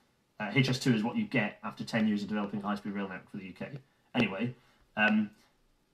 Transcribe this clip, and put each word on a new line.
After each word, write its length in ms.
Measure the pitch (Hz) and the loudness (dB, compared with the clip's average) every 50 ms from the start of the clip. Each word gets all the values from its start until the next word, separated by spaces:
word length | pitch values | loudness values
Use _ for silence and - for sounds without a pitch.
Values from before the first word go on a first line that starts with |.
| _ _ _ _ _ _ _ - | _ _ _ _ _ _ _ -8
uh, 120 | 107 98 110 | -6 0 4
H 160 | 139 131 131 | 4 4 4
S 100 | 127 - | 2 2
two 140 | - 139 117 | 2 2 4
is 100 | 107 104 | 4 2
what 120 | 120 - | 0 0
you 100 | 117 104 | -2 -2
get 340 | - - 120 104 104 - - - | 0 0 0 0 -2 -4 -8 -10
after 200 | 110 - - 107 | -10 -8 -8 -6
ten 240 | - - 113 107 | -2 0 2 4
years 160 | 107 104 101 101 | 4 2 0 0
of 60 | 95 | -2
developing 320 | 107 107 104 101 - 104 | -2 -2 -2 -2 -4 -4
a 20 | 101 | -4
high-speed 300 | 104 104 101 - 104 101 | -4 -4 -4 -4 -6 -6
rail 140 | 101 98 | -6 -6
network 220 | 92 95 95 - - | -6 -8 -10 -12 -12
for 80 | - | -12
the 80 | 98 92 | -12 -12
U 80 | 92 90 | -12 -10
K. 140 | - - - 135 135 - _ _ _ _ _ - | -10 -10 -10 -10 -12 -16 _ _ _ _ _ -2
Anyway, 400 | 127 113 95 95 95 120 127 - - _ _ _ _ _ _ - | 0 0 0 0 -2 -4 -4 -6 -10 _ _ _ _ _ _ 0
um, 320 | 107 107 107 107 107 107 101 - - _ _ _ _ _ _ _ _ _ _ | 2 4 6 6 4 2 0 -4 -14 _ _ _ _ _ _ _ _ _ _